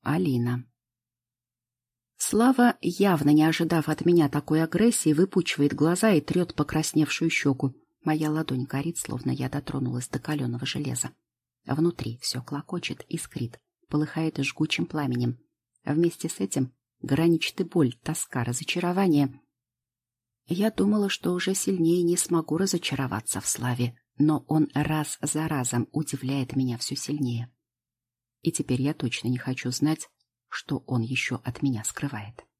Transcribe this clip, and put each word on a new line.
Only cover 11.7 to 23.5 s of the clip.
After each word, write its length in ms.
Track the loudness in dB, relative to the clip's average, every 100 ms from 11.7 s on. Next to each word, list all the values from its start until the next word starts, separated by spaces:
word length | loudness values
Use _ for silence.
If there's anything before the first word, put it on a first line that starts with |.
| 0 0 0 -8 -8
все 240 | -8 -8
клокочет, 640 | -6 -8 -6 -8 -6 -10 -8
искрит, 500 | -10 -8 -8 -8 -10 _ _ _
полыхает 480 | -2 -2 -2 -2 -2
жгучим 480 | -4 -2 -2 -2
пламенем. 540 | -2 -2 -2 0 -2 -4 _ _ _ _
Вместе 460 | -4 2 0 0 -8
с 120 | -6
этим 340 | -4 -2 -4 _ _ _
граничит 580 | -2 2 4 4 0 -4
и 20 |
боль, 300 | -2 2 2 0
тоска, 420 | -6 -6 -4 -4
разочарование. 960 | -2 -4 -4 -2 0 2 4 4 2 -2 _ _ _ _ _ _ _ _ _ _
Я 260 | _ 0 0
думала, 380 | 2 2 2 0
что 240 | -2 -2
уже 220 | -2 -2
сильнее 480 | -2 -2 2 2 4
не 160 | 2 0
смогу 400 | 2 0 0 -2
разочароваться 840 | 0 0 -2 -4 -4 -4 -6 -6
в 80 |
Славе, 500 | -4